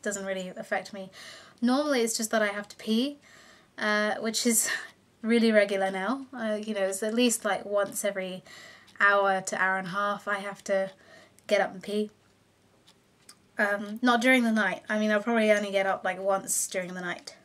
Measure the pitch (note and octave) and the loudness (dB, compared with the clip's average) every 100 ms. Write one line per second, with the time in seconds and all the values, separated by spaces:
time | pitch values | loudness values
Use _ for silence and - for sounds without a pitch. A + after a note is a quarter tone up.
0 | G#3+ G3 F#3+ F#3+ F#3 A3 G3 G3 F#3 G3 | -6 -6 -6 -6 -8 -12 -6 -6 -6 -14
1 | F#3+ - - - - _ A#3+ C4 D4+ C4 | -14 -16 -20 -20 -20 _ 2 2 2 2
2 | A3+ - A3 A3+ G#3 G3+ G#3 - - A3 | 0 -2 -2 0 0 -2 -10 -12 -2 0
3 | C4+ C#4+ - - - - _ - G#3+ G#3 | 0 -6 -20 -20 -20 -20 _ -6 -2 0
4 | G#3+ G3 A3 G#3+ A#3+ A3+ - - - - | 0 -2 -4 0 2 2 2 -4 -8 -20
5 | _ _ A3 A#3 A3+ G#3+ G3+ G3 F#3+ F#3+ | _ _ 0 4 6 6 4 0 -2 -2
6 | G3 C#4 C4 B3 A3 G#3+ G#3+ G3+ F#3+ F#3+ | -4 -4 -6 -8 -4 -4 -4 -2 -2 -2
7 | G#3+ A3+ B3 A3+ G#3+ F#3+ G3+ G3+ G3+ - | -2 2 2 2 -2 -4 -2 -2 0 -2
8 | G#3 G3 F#3 F#3 - - - - - - | -4 -4 -8 -10 -16 -20 -20 -20 -20 2
9 | G3+ G3+ G3 F#3+ F#3+ - F#3 F#3+ F#3 F#3+ | 4 6 4 2 0 0 0 0 -2 -4
10 | G3+ G3+ - G3+ G3+ G3 - G3 F#3+ - | -2 -4 -4 -6 -6 -12 -2 -2 -2 -8
11 | - - - _ - - - F#3+ F#3+ G#3 | -20 -20 -20 _ 0 2 2 -4 -6 -4
12 | G#3+ _ _ _ _ _ _ _ _ _ | -4 _ _ _ _ _ _ _ _ _
13 | _ _ - - _ - G#3 G3+ G#3 G#3+ | _ _ -20 -20 _ -2 0 0 -6 0
14 | B3 A#3 B3 C4 A#3 A3 G3 F3+ - G#3+ | 2 4 6 4 4 2 2 -2 -4 -2
15 | G#3+ G#3+ G#3 A#3 G#3+ G#3 G#3 G3 G3 F#3 | 2 2 2 2 4 4 2 0 0 0
16 | F#3 F#3 F#3+ F#3+ F#3+ - - F#3+ F3+ F3+ | -2 -2 0 0 0 -4 -2 -6 -6 -8
17 | F3+ E3+ - - | -8 -8 -12 -20